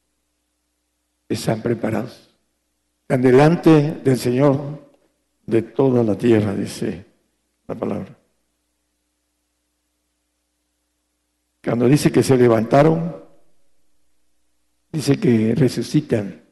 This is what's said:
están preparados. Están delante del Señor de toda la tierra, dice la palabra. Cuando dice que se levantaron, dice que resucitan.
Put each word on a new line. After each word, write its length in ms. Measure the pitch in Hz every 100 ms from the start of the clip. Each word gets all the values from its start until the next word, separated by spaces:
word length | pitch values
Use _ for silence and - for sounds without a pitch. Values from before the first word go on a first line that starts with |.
| _ _ _ _ _ _ _ _ _ _ _ _ _
están 360 | 107 - 110
preparados. 680 | 117 113 110 107 120 - _ _ _ _ _ _ _ _
Están 220 | - 135
delante 720 | 127 127 147 170 - 156 147 -
del 140 | 135 123
Señor 680 | 123 123 143 139 143 151 - _ _ _ _ _ -
de 180 | 113
toda 400 | 110 - 135 123
la 120 | 117 95
tierra, 380 | 120 110 104
dice 520 | 98 - - 117 87 - _ _ _ _ _ -
la 60 |
palabra. 420 | 101 - 104 98 - _ _ _ _ _ _ _ _ _ _ _ _ _ _ _ _ _ _ _ _ _ _ _ _ _ _ _ _ _ _ _ _ _ _
Cuando 240 | - 117 120
dice 240 | 147 160
que 100 | -
se 160 | 170 131
levantaron, 800 | 123 113 110 139 156 165 170 - - _ _ _ _ _ _ _ _ _ _ _ _ _ _ _ _
dice 280 | 160 143 135
que 360 | 127 117 110 117
resucitan. 880 | 127 - 117 151 143 117 98 90 _